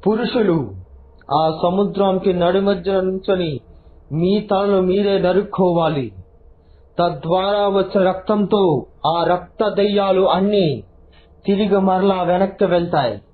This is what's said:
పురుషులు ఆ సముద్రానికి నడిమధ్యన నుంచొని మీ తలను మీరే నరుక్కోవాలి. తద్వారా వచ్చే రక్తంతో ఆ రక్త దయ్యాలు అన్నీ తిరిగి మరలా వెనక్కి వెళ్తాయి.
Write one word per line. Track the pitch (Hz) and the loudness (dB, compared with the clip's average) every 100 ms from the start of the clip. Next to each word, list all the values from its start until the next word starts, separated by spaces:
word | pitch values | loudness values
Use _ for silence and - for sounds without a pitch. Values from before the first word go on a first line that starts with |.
| - | 0
పురుషులు | 220 233 254 208 165 117 95 - - - - - | 0 -2 0 2 0 -2 -10 -18 -20 -20 -20 -4
ఆ | 143 160 156 | 0 0 0
సముద్రానికి | 175 185 202 196 196 190 196 | 0 0 -2 0 0 0 0
నడిమధ్యన | 180 175 185 196 190 175 196 | 0 2 2 0 -2 -2 -2
నుంచొని | 185 190 190 190 170 135 - - - - - | -2 -4 -2 -2 -2 -6 -12 -20 -20 -20 -8
మీ | 147 175 208 | -2 0 0
తలను | 208 196 202 196 | 0 -2 0 0
మీరే | 185 185 202 196 | 2 0 0 0
నరుక్కోవాలి. | 180 180 208 - 185 175 160 151 120 95 - - - - _ - - - | 2 0 -2 0 0 2 0 -2 -6 -10 -20 -20 -20 -20 _ -20 -20 -2
తద్వారా | 175 151 160 180 190 202 202 | -2 -2 -2 -2 0 0 0
వచ్చే | 196 190 202 | 0 0 0
రక్తంతో | 185 185 - 214 196 208 190 143 - - 143 | 0 -2 -2 0 2 2 2 0 -4 -4 -2
ఆ | 165 | 0
రక్త | 165 180 175 - 214 | 0 -2 -4 -4 -4
దయ్యాలు | 196 202 202 196 185 | 0 0 0 0 2
అన్నీ | 190 165 196 208 170 123 - - - - - - - | 2 2 2 2 0 -2 -10 -20 -20 -20 -20 -10 -2
తిరిగి | 196 208 196 | 0 2 2
మరలా | 190 185 196 190 | 2 2 2 0
వెనక్కి | 175 180 190 196 | 0 0 0 0
వెళ్తాయి. | 196 175 170 170 127 101 - | 0 0 0 -2 -2 -4 -12